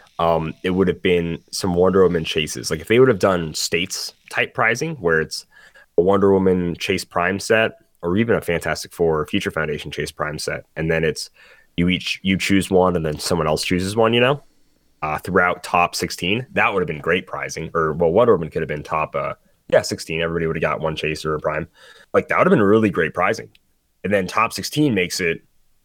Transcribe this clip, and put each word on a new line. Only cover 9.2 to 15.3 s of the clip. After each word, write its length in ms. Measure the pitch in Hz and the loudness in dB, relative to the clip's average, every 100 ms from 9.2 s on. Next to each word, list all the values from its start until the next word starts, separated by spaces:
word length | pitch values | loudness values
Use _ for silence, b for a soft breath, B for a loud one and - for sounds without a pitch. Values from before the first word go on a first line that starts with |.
| 76 | -2
Future 240 | 101 98 | -4 -4
Foundation 400 | - 78 76 78 | -4 -4 -6 -8
Chase 200 | 73 76 | -10 -10
Prime 280 | - 76 76 | -6 -8 -6
set, 280 | - 73 - | -6 -8 -10
and 160 | - 80 | -6 -2
then 140 | 82 | 0
it's, 260 | 80 76 - b b b b - | 0 -4 -10 b b b b -2
you 120 | 87 | 0
each, 300 | 90 - - | 0 -4 -4
you 140 | 95 95 | -2 0
choose 340 | - 98 87 | 2 0 2
one, 260 | 92 92 87 | 4 4 2
and 100 | 80 | -2
then 120 | 78 | -4
someone 280 | - 85 78 | -2 0 0
else 160 | 78 | 0
chooses 320 | - 90 92 | 0 -2 -2
one, 180 | 107 113 | 2 2
you 80 | 120 | 4
know, 220 | 123 143 - _ _ _ _ - | 2 0 -6 _ _ _ _ -10
uh, 160 | - 76 | -6 -6
throughout 440 | - | -2